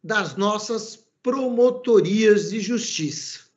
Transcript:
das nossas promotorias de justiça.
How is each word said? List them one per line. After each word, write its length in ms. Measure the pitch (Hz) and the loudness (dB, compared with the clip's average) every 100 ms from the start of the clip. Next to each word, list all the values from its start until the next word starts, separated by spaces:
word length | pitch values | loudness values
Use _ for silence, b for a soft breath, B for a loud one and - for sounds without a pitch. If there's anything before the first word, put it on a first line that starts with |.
das 340 | 165 214 170 135 | -2 -4 -4 -2
nossas 680 | 202 208 208 226 214 - _ _ | -2 -2 -4 -8 -8 -18 _ _
promotorias 1300 | 247 269 254 233 247 247 - 220 170 214 220 208 - | -4 -2 -2 4 2 2 2 4 4 2 4 4 2
de 100 | 214 | -6
justiça. 800 | 196 233 - - 151 - - - _ | -4 -4 -4 -6 -8 -8 -14 -16 _